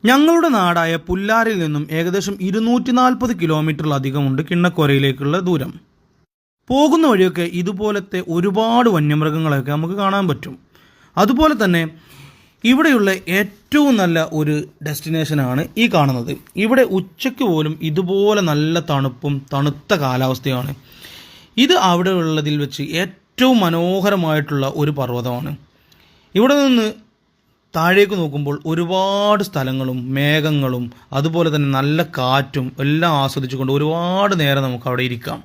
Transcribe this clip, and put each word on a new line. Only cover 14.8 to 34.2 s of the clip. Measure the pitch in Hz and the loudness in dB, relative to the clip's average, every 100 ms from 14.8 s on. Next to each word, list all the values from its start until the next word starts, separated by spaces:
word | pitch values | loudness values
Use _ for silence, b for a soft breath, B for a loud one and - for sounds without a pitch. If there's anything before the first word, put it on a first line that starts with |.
| 151 | -10
ഡെസ്റ്റിനേഷനാണ് | 147 156 160 151 151 127 127 165 - | -8 -4 -4 -2 0 0 -2 -4 0
ഈ | 233 | 2
കാണുന്നത്. | 190 143 127 117 135 - - | 4 2 0 -4 -10 -10 -4
ഇവിടെ | 214 254 240 190 | 2 4 4 0
ഉച്ചയ്ക്ക് | 185 _ 269 254 240 | -4 _ -8 -2 0
പോലും | 160 151 156 160 | 0 0 -4 -4
ഇതുപോലെ | 156 180 196 202 208 175 | -2 -2 0 2 2 0
നല്ല | 147 151 170 165 | 0 0 -2 -2
തണുപ്പും | 143 135 120 147 139 139 | -2 -2 -4 -6 -6 -4
തണുത്ത | 139 147 143 - 202 139 | -2 -2 -4 -4 -2 0
കാലാവസ്ഥയുമാണ്. | 127 131 127 117 123 139 139 B B B B B B B - 262 | 0 -2 -2 -4 -4 -6 -10 B B B B B B B 0 2
ഇത് | 359 190 | 4 4
അവിടെ | 175 180 185 | 2 2 0
ഉള്ളതിൽ | 160 156 151 147 | 0 -2 -2 -2
വെച്ച് | 143 139 139 160 | -4 -6 -6 -4
ഏറ്റവും | 190 - _ - 254 247 185 | -6 -8 _ 0 4 4 2
മനോഹരമായിട്ടുള്ള | 165 175 190 190 202 160 156 147 143 135 - | 0 0 0 0 0 0 0 -2 -2 -4 -2
ഒരു | 147 143 | -2 -2
പർവ്വതമാണ്. | 123 120 123 123 143 147 - b b b b b b 180 | -4 -4 -4 -6 -8 -12 -16 b b b b b b 2
ഇവിടെ | 247 285 | 4 4
നിന്ന് | 277 247 214 - _ _ _ _ _ _ _ 170 | 4 2 0 -6 _ _ _ _ _ _ _ -2
താഴേക്ക് | 170 190 202 196 | 2 4 4 2
നോക്കുമ്പോൾ | 160 143 143 147 151 | -4 -4 -4 -4 -4
ഒരുപാട് | 165 170 190 190 202 208 208 196 | -4 -2 0 0 0 2 2 0
സ്ഥലങ്ങളും | 151 131 131 131 127 123 135 | -4 -4 -4 -4 -6 -4 0
മേഘങ്ങളും | 143 151 151 151 135 127 120 B B 135 | 2 2 0 0 0 -2 -6 B B -2
അതുപോലെ | 156 165 160 | -2 0 0
തന്നെ | 147 143 135 | 0 0 0
നല്ല | 139 156 175 - | 0 -2 -2 -2
കാറ്റും | 127 135 139 143 127 123 139 | 0 0 0 -6 -8 -4 -2
എല്ലാം | 151 170 147 | 0 0 0
ആസ്വദിച്ചുകൊണ്ട് | 135 139 131 131 131 143 | -2 -4 -8 -6 -2 0
ഒരുപാട് | 151 160 175 185 | 0 -2 -2 -2